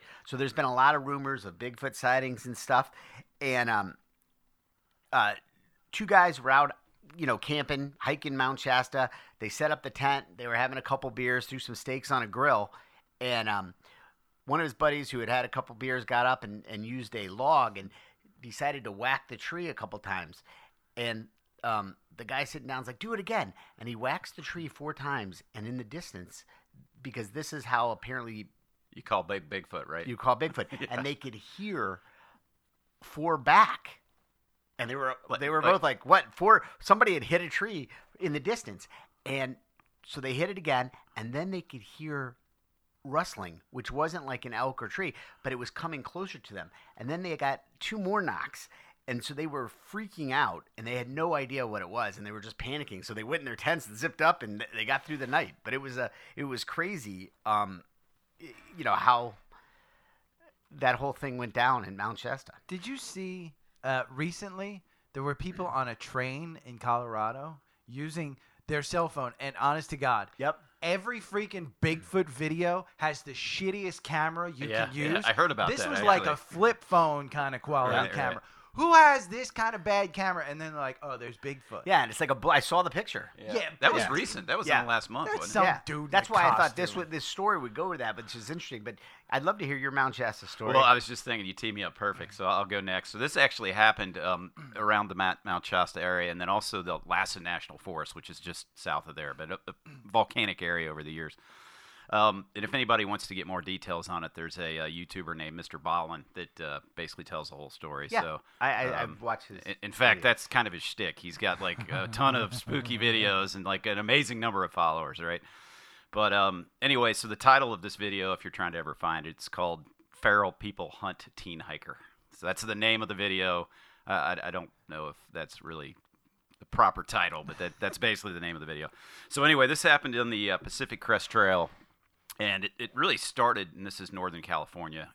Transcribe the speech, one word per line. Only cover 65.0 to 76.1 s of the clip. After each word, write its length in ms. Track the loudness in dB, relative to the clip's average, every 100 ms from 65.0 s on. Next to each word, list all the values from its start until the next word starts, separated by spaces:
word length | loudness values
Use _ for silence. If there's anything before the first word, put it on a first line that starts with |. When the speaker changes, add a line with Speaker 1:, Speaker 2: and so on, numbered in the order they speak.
| _
Speaker 3:
there 120 | -6
were 120 | -6 -4
people 320 | -8 -6 -2
on 220 | -2 -2
a 60 | -6
train 640 | -6 -4 -4 -6 -10 -14 -16
in 120 | -6
Colorado 800 | 0 0 0 -2 -2 -4 -12 -14 _ _ -14
using 500 | -10 -6 -6 -6 -10 _ _ -4
their 140 | -4
cell 280 | 0 0 0
phone, 240 | -2 -6 -6
and 160 | -10 0
honest 300 | 2 2 -4
to 80 | -2
God, 320 | 0 0 -2 -2
Speaker 1:
Yep. 200 | -2 -2 _ _
Speaker 3:
every 380 | -2 -2 -4 -10
freaking 520 | -6 -6 -4 -8 -12 -2
Bigfoot 480 | 0 0 0 0 0
video 560 | -2 -4 0 0 0 -4 -2
has 260 | -2 -2
the 100 | -10
shittiest 680 | -8 -6 -2 -2 -2 -6 -8
camera 460 | -4 0 0 -2 -6
you 200 | -6 -2
Speaker 2:
Yeah, 160 | 0 0
Speaker 3:
can 100 | -2
Speaker 2:
yeah, 200 | 0 2
Speaker 3:
use. 100 | 4
Speaker 2:
I 80 |
heard 180 | 6 4
about 180 | 4 2
Speaker 3:
This 120 | 2
Speaker 2:
that, 80 | 0
Speaker 3:
was 120 | 4
like 200 | 6